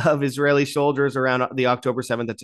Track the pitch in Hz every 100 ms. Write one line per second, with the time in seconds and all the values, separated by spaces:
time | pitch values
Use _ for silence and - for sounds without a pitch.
0 | 160 147 139 131 143 143 143 147 143 135
1 | 139 131 131 127 127 131 123 123 131 120
2 | 123 117 117 107